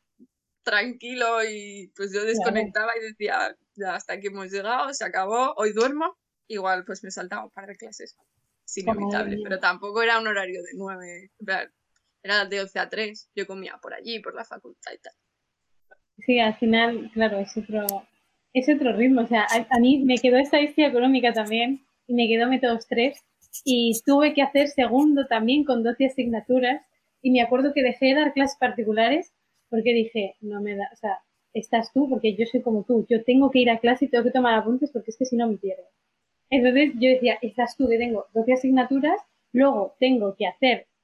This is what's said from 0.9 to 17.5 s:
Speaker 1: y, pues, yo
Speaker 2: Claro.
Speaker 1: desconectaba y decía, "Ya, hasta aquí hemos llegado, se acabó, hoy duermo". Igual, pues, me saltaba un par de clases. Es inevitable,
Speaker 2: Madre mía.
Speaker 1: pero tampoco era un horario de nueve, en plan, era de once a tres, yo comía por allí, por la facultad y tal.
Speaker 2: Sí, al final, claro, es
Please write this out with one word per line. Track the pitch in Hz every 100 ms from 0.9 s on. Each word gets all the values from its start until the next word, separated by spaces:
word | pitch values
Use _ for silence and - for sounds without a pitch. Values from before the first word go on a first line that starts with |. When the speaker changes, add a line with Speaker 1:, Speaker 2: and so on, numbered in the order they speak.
| 240 240 247 233 233
Speaker 1:
y, | 220 214 202 202 180 -
pues, | 196
yo | 196
Speaker 2:
Claro. | 220
Speaker 1:
desconectaba | 226 220 220 214 208 220 233
y |
decía, | 220 220 208 - - - _ 202
"Ya, | 190 180
hasta | -
aquí | 190 196
hemos | 196 190
llegado, | 196 202 254 277
se | 269 196
acabó, | 185 190 233 262 -
hoy | 214
duermo". | 208 254 294 330 - _ _ _
Igual, | 208 190 185 185
pues, | 190
me | 190
saltaba | 196 180 208 214
un |
par | - 196
de | 190
clases. | 220 208 - _ _ _ _ _ -
Es | -
inevitable, | 208 208 202 208 208
Speaker 2:
Madre | 208
mía. | 208
Speaker 1:
pero | 190
tampoco | 185 180 202 214
era | 226 226
un | 220
horario | 202 185 180
de | 175 185
nueve, | 190 185 180 175 196 _
en | 196
plan, | 190 - _ _ _ _ _
era | 196 208 196
de | 196
once | 196 190
a | 180
tres, | - 214 214 _ 202
yo | 196
comía | 190 180 -
por | -
allí, | - 233 226
por | - -
la | 226
facultad | - - - -
y | -
tal. | - _ _ _ _ _ _ _ _ _ _ - -
Speaker 2:
Sí, | 240
al | 220 214
final, | 226 226 233 233 -
claro, | 220 220 196
es | 196